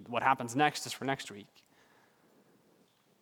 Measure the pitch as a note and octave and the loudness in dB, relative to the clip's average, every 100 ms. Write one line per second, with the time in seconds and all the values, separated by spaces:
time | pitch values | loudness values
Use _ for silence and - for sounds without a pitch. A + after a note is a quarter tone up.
0 | G#2 A#2+ C3+ C3+ A#2+ B2+ D3+ - B2+ - | -6 0 2 2 0 4 4 2 -6 -4
1 | C3 C#3 - G2+ - - - _ - - | -2 -2 -4 -12 -16 -20 -20 _ -20 -20
2 | - _ _ _ _ _ _ _ _ _ | -20 _ _ _ _ _ _ _ _ _
3 | _ _ | _ _